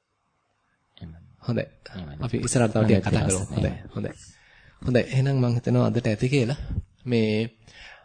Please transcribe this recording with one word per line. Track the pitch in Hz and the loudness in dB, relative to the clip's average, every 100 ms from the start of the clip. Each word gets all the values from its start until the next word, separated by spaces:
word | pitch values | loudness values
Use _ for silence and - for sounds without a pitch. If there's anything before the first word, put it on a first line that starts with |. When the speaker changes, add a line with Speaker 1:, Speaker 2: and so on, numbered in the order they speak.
| _ _ _ _ _ _ _ _ _ - | _ _ _ _ _ _ _ _ _ -20
Speaker 1:
එහෙමයි. | 82 82 - _ | -20 -20 -20 _
Speaker 2:
හොඳයි. | - 113 - - - | -6 -4 -6 -10 -18
Speaker 1:
එහෙමයි. | - 80 76 | -16 -14 -10
Speaker 2:
අපි | 127 120 | -4 -4
ඉස්සරහට | 117 127 117 | 0 2 2
තව | 110 | 4
ටිකක් | 107 101 | 4 4
කතා | 98 - | 4 2
කරමු. | 101 95 | 2 -2
Speaker 1:
හොඳයි. | - - 98 - | -2 -2 -2 -4
Speaker 2:
හොඳයි. | - | -10
හොඳයි. | - - - - - _ - - - | -8 -8 -10 -20 -20 _ -20 -20 -10
හොඳයි. | - 120 - | 0 0 2
එහෙනම් | 131 135 139 | 0 2 2
මම | 123 | 2
හිතනවා | 120 - 123 117 | 0 0 2 2
අදට | 113 117 | 0 0
ඇති | 104 127 | 0 0
කියලා. | 143 117 143 - - - _ | 0 0 -2 -6 -8 -8 _
මේ, | 127 117 110 107 113 - - - - - | -2 0 2 0 -2 -8 -20 -20 -20 -20